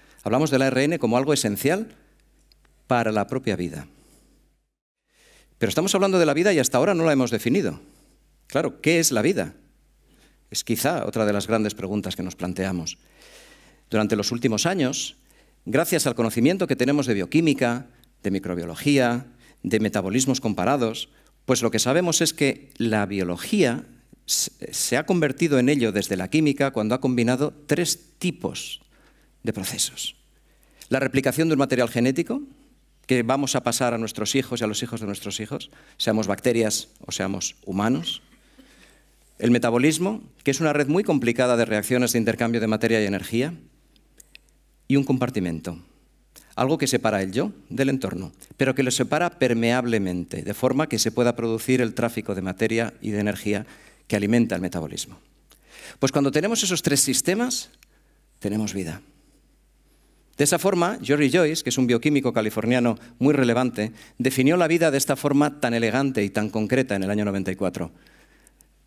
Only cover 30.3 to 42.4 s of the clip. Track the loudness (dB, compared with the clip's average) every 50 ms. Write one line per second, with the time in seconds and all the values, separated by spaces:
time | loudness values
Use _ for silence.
30.3 | _ _ _ _ _ _ _ _ _ -18 -6 -4 -2 -2 -2 0 0 0 0 0
31.3 | 0 2 0 2 2 2 2 2 2 2 2 0 2 2 2 2 2 0 -2 -4
32.3 | -4 -6 -8 -10 -18 _ _ _ _ _ _ _ _ _ -2 0 0 0 2 2
33.3 | 0 0 0 -2 -2 -2 -2 -2 -2 0 0 0 0 -2 -4 -6 -6 -6 -6 -2
34.3 | -2 -2 -2 -2 -4 -4 -4 -4 -4 -4 -6 -8 -8 -8 -8 -8 -8 -8 -8 -10
35.3 | -8 -8 -8 -8 -10 -12 -12 -16 -20 -20 -20 -20 -8 -4 0 0 2 0 2 0
36.3 | -2 0 0 2 2 2 2 2 0 -4 -6 -8 _ -20 -12 -10 -6 -4 -4 -4
37.3 | -4 -6 -6 -8 -10 _ -10 -6 -2 0 2 2 0 0 -2 -6 -10 -10 _ _
38.3 | -20 _ _ _ _ -20 -20 -20 -20 -20 -20 -20 _ _ _ _ _ _ _ _
39.3 | _ -2 2 4 4 4 4 2 2 4 4 2 2 2 -2 -4 -4 -6 -12 -18
40.3 | _ _ -2 -2 0 0 0 0 2 2 2 2 2 0 2 2 0 2 2 0
41.3 | 2 2 2 4 4 2 2 2 0 -2 0 0 2 2 2 2 0 0 0 0
42.3 | 0 0